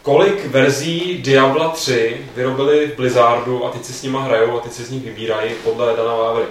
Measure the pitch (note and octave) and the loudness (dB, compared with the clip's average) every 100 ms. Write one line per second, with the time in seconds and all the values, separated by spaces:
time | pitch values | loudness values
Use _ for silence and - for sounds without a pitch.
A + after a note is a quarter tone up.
0 | C#3+ D3 G3 G3+ C#3 C3 C3 C3+ E3 E3+ | 4 4 4 2 0 2 2 2 -2 -4
1 | F3+ F3 C3 C3+ C3+ C#3+ - - - A#2 | -4 -4 2 4 4 2 0 -2 -2 0
2 | A2+ B2+ C#3+ A#2+ C3 B2+ C#3 D3 D3 - | 0 -4 -10 -4 -4 0 2 2 2 -2
3 | B2+ B2 A#2+ A#2+ B2 B2 B2+ B2+ - B2+ | 0 4 4 2 -2 -4 -4 -6 -12 -10
4 | C3+ C3 B2+ A2+ A#2 A#2+ A#2+ A#2 A#2 C3 | -6 -4 0 2 2 0 -6 -12 -10 -10
5 | A2+ G#2+ A2+ G#2+ A2 A2+ A2+ A2+ A#2+ A2+ | -10 -8 -4 -2 -4 -4 -4 0 0 0
6 | A2+ A2+ A2+ A2+ G#2+ | 0 0 0 0 -2